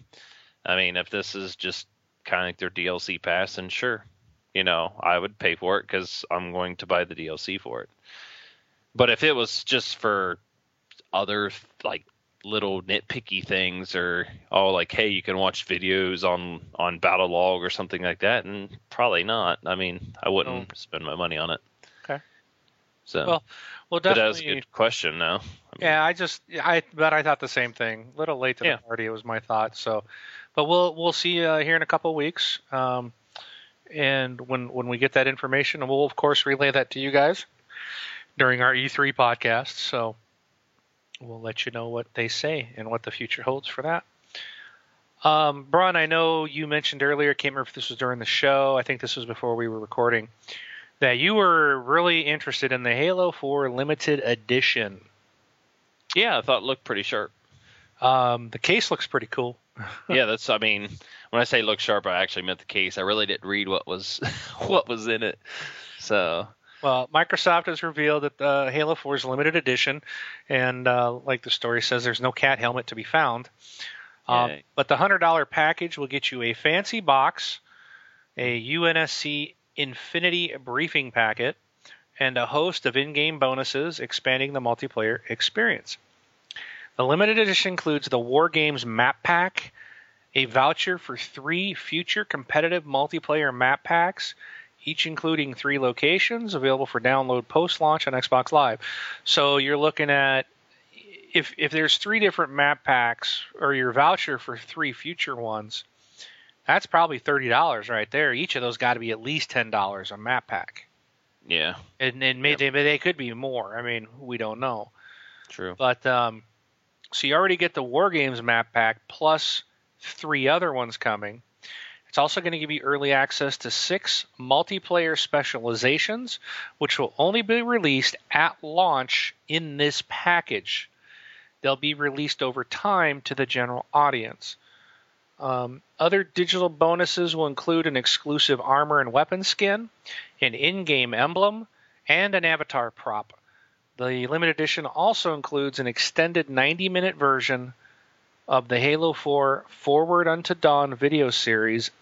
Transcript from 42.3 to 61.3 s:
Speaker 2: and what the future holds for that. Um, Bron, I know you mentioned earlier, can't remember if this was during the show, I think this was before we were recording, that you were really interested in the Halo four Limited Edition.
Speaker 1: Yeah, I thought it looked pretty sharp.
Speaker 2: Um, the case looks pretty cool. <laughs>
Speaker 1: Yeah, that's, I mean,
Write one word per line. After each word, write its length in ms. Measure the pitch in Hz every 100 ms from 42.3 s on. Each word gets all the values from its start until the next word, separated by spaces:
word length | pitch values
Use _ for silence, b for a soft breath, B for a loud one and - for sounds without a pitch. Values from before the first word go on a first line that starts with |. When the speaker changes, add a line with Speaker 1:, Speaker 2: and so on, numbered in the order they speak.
| - 151 156 120 110
Speaker 2:
and 140 | 110
what 140 | 113
the 60 | 113
future 300 | - 117 -
holds 260 | 127 135 -
for 140 | -
that. 220 | 147 170 - _ _ B B B B B B B _ _
Um, 400 | 156 156 151 143
Bron, 320 | 135 165 185
I 120 | 170 160
know 380 | 165 165 160
you 220 | 156 143 151
mentioned 360 | 151 - 143
earlier, 300 | 139 147 143
can't 200 | 139 143
remember 140 | 135 123
if 60 |
this 140 | - -
was 80 | 117
during 200 | 127 123
the 60 |
show, 520 | 110 - 143 139 135 131
I 60 |
think 180 | 123 127
this 140 | 117 131
was 80 |
before 300 | 117 110 123
we 140 | 117 117
were 100 | 110
recording, 500 | 104 - 120 117 113 _ B B B B B -
that 200 | 135 123
you 160 | 175
were 440 | 214 185 165 147 135
really 440 | 123 160 175 165
interested 500 | 147 151 - - 131
in 100 | 127
the 100 | 123
Halo 380 | 120 165 185 180
four 400 | - 139 143 135
Limited 500 | 123 143 151 - 143
Edition. 800 | 113 113 107 127 - 120 104 92 - _ _ _ _ _ _ _ _ _ - 175
Speaker 1:
Yeah, 220 | 226 135
I 20 |
thought 220 | 117 120
it 40 | 120
looked 180 | 131
pretty 180 | - 101
sharp. 280 | 98 107 101 _ _ _ b b b b
Speaker 2:
Um, 500 | 127 131 123 120 117
the 80 | 113
case 320 | - 214 -
looks 160 | 156 -
pretty 200 | 139 -
cool. 300 | - 123 123 _ 117
<laughs> 320 | 104 - -
Speaker 1:
Yeah, 180 | 131 110
that's, 240 | 110 -
I 80 | 107
mean, 300 | 110 104 104 - - B B